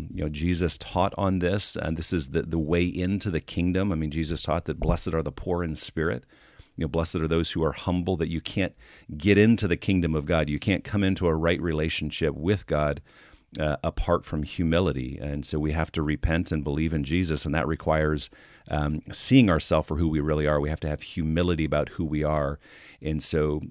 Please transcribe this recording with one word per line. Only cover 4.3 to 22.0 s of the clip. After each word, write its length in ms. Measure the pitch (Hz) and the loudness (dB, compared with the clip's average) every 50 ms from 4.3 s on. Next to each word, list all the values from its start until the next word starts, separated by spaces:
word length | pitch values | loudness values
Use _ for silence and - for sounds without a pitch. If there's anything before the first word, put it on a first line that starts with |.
| 82 76 - | -4 -4 -2
taught 220 | - 76 85 - | 0 -2 -2 -2
that 140 | - 73 - | -4 -4 -2
blessed 340 | - 82 85 - - 90 82 | 0 0 0 0 0 -2 -2
are 100 | 82 78 | -2 -2
the 80 | 78 | -4
poor 320 | - - - 92 87 87 87 | -6 -8 -4 -4 -2 -2 -2
in 100 | 80 78 | -2 -2
spirit. 500 | - - - - 80 78 82 - 64 - _ - - - - - - - _ _ | -2 -2 -2 0 -2 -2 -2 -2 -4 -8 _ -20 -20 -20 -20 -20 -20 -20 _ _
You 80 | - 82 | -6 -4
know, 60 | 71 | -2
blessed 260 | 82 82 82 - - | 0 0 -2 0 0
are 120 | 85 80 78 | -2 0 2
those 220 | 82 85 82 - | 2 2 2 0
who 120 | - 85 80 | 0 0 0
are 80 | 80 | 0
humble, 460 | - - - 95 90 90 85 92 92 | -2 -2 -2 -2 0 0 0 0 0
that 100 | 80 82 80 | 0 0 -2
you 120 | 82 78 | -2 -4
can't 320 | - - - 104 95 80 - - - - - - - - - | -6 -4 -4 -2 -4 -4 -6 -10 -20 -20 -20 -20 -16 -14 -10
get 200 | 76 73 104 101 | 0 4 6 8
into 300 | 98 107 110 117 101 107 87 | 8 8 8 6 4 4 0
the 80 | 85 | 0
kingdom 360 | - - - 95 90 85 80 78 | 0 2 2 2 2 2 2 0
of 120 | 78 73 | 0 0
God. 240 | 78 87 80 76 73 | 2 2 2 2 0
You 100 | 73 73 | -2 -2
can't 240 | - 107 95 - - | 0 0 0 0 -2
come 200 | - - 104 98 | -2 -2 0 0
into 200 | 95 95 - 92 | 0 0 2 2
a 60 | 85 80 | 2 2
right 280 | 78 82 85 90 71 | 2 2 2 0 2
relationship 720 | 78 87 78 76 78 80 - - 78 76 - - 82 76 71 | 0 -2 0 0 0 -2 -2 -4 -4 -6 -2 -2 -2 -2 -2
with 320 | 73 76 92 104 92 - | 0 0 0 0 0 0
God, 340 | - 80 73 76 73 71 69 - - _ - - - - - _ _ - - | -2 0 0 2 0 -2 -4 -8 -16 _ -20 -20 -20 -20 -20 _ _ -6 -4
uh, 180 | 76 76 71 - - | -2 -2 -2 -2 -4
apart 420 | 82 - - - - 87 - - | -4 -4 -2 0 0 0 0 -2
from 180 | - - 78 73 | -4 -6 -6 -4
humility. 760 | - - - 87 80 82 85 95 82 - 67 64 65 69 - | -6 -4 -2 0 2 2 2 2 2 0 -2 -6 -6 -8 -8
And 240 | 65 73 73 73 69 | -8 -6 -6 -6 -6
so 120 | - - | -4 -4
we 140 | 76 76 76 | -2 -2 0
have 200 | 76 80 78 - - | 0 -2 -2 -2 -2
to 100 | 82 76 | -2 -2
repent 480 | 76 76 73 - - 80 82 - - | 0 0 0 0 0 0 0 0 -2
and 120 | 82 76 69 | -2 -2 -2
believe 300 | 76 71 76 80 80 80 | -2 -2 0 0 0 0
in 120 | 76 71 | -2 0
Jesus, 400 | 65 80 90 92 82 78 71 - | 0 0 0 0 0 -2 -2 -2
and 100 | 71 71 | -2 -2
that 100 | 80 65 | 0 0
requires, 600 | 73 80 - - 80 78 78 78 78 78 73 - - - - - - - - _ - | -2 -2 -2 0 0 2 2 2 2 0 -2 -4 -8 -12 -18 -20 -20 -20 -20 _ -4
um, 320 | - 76 73 73 76 76 - - - | -4 -2 0 -2 -2 -4 -6 -6 -2
seeing 360 | - - - 127 135 120 95 | 2 4 6 8 8 8 8
ourselves 380 | 82 76 - - 85 78 78 | 6 2 2 2 2 2 2
for 80 | - 80 | 0 0
who 120 | 76 85 80 | 0 2 2
we 100 | 76 76 | 2 2
really 260 | 71 78 76 76 76 | 2 2 2 2 2
are. 140 | 73 76 73 | 2 2 2
We 100 | 73 76 | 2 0
have 120 | 78 - | -2 -2
to 80 | - 78 | -2 -4
have 120 | 76 - | -4 -6
humility 600 | - - - 92 78 80 80 85 90 90 87 78 80 | -8 -8 -6 -4 -2 0 2 2 2 2 2 0 0
about 260 | 71 71 76 71 - | 0 0 0 0 -2
who 140 | - - | -4 -4